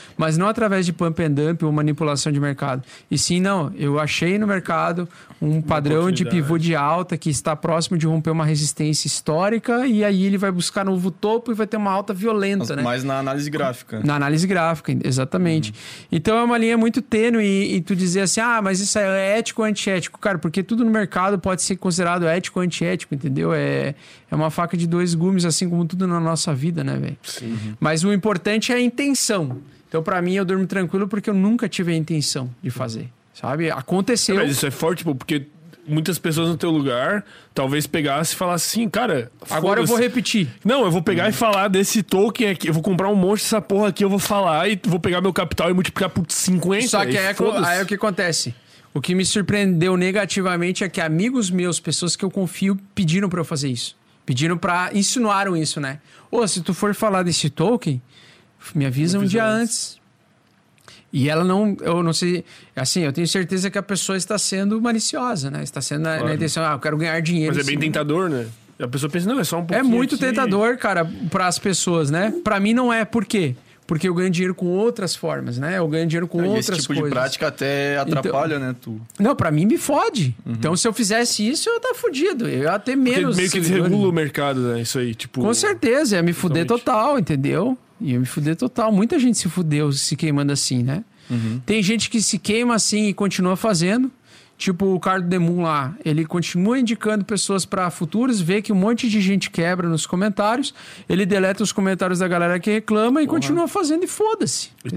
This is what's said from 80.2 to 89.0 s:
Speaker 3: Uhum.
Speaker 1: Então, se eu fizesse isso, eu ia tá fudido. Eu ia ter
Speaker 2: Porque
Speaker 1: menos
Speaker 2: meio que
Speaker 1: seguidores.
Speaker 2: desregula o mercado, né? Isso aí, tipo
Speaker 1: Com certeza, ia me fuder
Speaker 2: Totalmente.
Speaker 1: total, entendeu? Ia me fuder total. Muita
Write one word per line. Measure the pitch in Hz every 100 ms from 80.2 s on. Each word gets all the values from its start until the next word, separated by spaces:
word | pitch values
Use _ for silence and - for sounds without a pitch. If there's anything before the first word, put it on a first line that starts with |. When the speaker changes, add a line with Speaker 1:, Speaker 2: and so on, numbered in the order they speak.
| 135 117
Speaker 3:
Uhum. | -
Speaker 1:
Então, | 117 151 180
se | 233
eu |
fizesse | 220 208 226 240 - 214
isso, | 302 -
eu |
ia | 466
tá | 508
fudido. | - 466 269 359 285 151
Eu | 131
ia | 147 196
ter | 226 269
Speaker 2:
Porque | 254
Speaker 1:
menos | 185 175 170
Speaker 2:
meio | 185
que | -
Speaker 1:
seguidores. | 165 185
Speaker 2:
desregula | 175 202 196
o |
mercado, | 165 147 - 143 135 123
né? | 117
Isso | 117 135
aí, | 123
tipo | 110 - -
Speaker 1:
Com | 156
certeza, | 233 415 359 262 254 302 196
ia |
me | 170
fuder | 170 180 151 170
Speaker 2:
Totalmente. | 240
Speaker 1:
total, | - 214 240 285
entendeu? | 175 147 139 139 220 254 _ -
Ia | 151 123
me | 123
fuder | - 147 160
total. | 254 - 220
Muita | 202